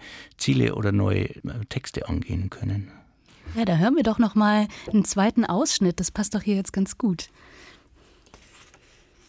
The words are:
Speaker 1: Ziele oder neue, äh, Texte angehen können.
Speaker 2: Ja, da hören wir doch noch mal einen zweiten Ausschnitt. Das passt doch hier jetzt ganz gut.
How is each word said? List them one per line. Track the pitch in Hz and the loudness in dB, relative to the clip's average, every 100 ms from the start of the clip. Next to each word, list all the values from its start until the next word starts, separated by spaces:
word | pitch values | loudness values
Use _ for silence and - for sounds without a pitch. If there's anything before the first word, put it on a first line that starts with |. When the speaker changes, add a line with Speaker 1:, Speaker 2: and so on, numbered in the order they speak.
| - - - - | -4 -20 -18 -4
Speaker 1:
Ziele | - 131 113 110 | 0 2 2 0
oder | 104 | 0
neue, | 101 101 98 98 | 2 2 0 -2
äh, | - - 117 107 | -6 -10 -10 -8
Texte | - - - - | -8 -8 -8 -4
angehen | 82 - 87 95 | -4 -2 -4 -4
können. | - 98 101 98 - - _ _ - - 226 | -6 -4 -4 -6 -14 -20 _ _ -20 -8 -2
Speaker 2:
Ja, | 208 | 2
da | 160 | 4
hören | 208 311 | 4 4
wir | |
doch | 226 214 | 2 2
noch | 220 214 | 2 4
mal | 208 214 208 - - | 4 4 2 -4 0
einen | 214 - | 2 2
zweiten | 202 208 233 | 2 2 2
Ausschnitt. | 220 180 311 - 185 170 | 2 2 0 2 0 0
Das | 170 | -4
passt | - 202 208 | -4 -4 -2
doch | |
hier | - 196 | 0 -2
jetzt | 196 | -2
ganz | 196 196 - | -2 -2 0
gut. | 220 170 - _ - - - - _ - _ _ _ - - - - - _ _ _ _ | -2 -2 -6 _ -20 -20 -20 -20 _ -20 _ _ _ -20 -20 -20 -20 -20 _ _ _ _